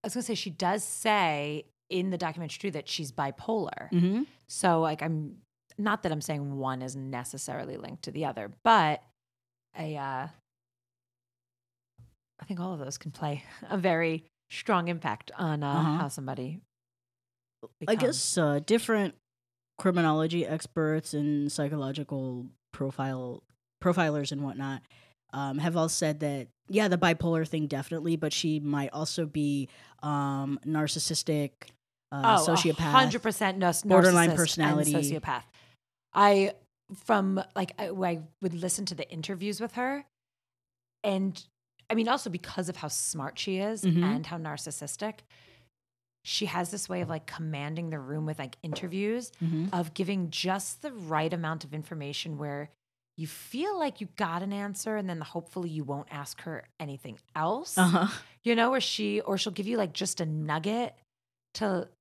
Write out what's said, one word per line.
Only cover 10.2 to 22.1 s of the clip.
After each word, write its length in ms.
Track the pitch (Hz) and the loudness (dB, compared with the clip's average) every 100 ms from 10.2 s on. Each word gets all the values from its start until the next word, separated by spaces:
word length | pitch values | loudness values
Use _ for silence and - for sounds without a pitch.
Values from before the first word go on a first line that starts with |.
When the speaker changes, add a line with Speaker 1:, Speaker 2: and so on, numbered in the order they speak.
| 135 - _ _ _ _ _ _ _ _ _ _ _ _ _ _ _ _ - _ _ _ | -8 -12 _ _ _ _ _ _ _ _ _ _ _ _ _ _ _ _ -20 _ _ _
Speaker 1:
I 60 | - | -10
think 140 | 180 | -6
all 140 | 180 | -6
of 60 | 165 | -6
those 180 | 135 143 | -8 -10
can 140 | 156 | -10
play 320 | - 151 143 - - | -6 -4 -4 -8 -18
<laughs> 80 | - | -6
a 80 | 196 | 0
very 480 | 185 165 165 160 - _ _ | 2 2 2 -2 -8 _ _
strong 360 | - - 190 170 | -8 2 2 2
impact 440 | 170 139 107 - - | -2 -2 -4 -8 -4
on, 260 | 165 151 | -2 0
uh, 40 | 143 | 2
Speaker 2:
Uh-huh. 200 | 151 160 156 | 2 2 2
Speaker 1:
how 100 | 147 | 0
somebody 520 | - 135 135 127 170 _ _ _ _ _ _ _ _ _ _ - _ 156 | -2 -6 -6 -6 -8 _ _ _ _ _ _ _ _ _ _ -20 _ 0
Speaker 2:
I 80 | 220 | 2
Speaker 1:
becomes. 60 | |
Speaker 2:
guess, 360 | 247 147 - - | 2 2 0 2
uh, 220 | 151 143 151 | 4 2 2
different 500 | 226 226 214 190 - _ _ _ _ _ - | 2 4 2 2 -4 _ _ _ _ _ 0
criminology 680 | 190 175 165 156 160 170 147 | 2 4 4 4 2 0 0
experts 680 | 156 - - 156 156 - | -4 -4 0 2 0 -2
and 380 | 147 147 147 143 | -2 0 2 0
psychological 960 | - 143 151 135 139 143 | -2 -2 -2 -4 -6 -6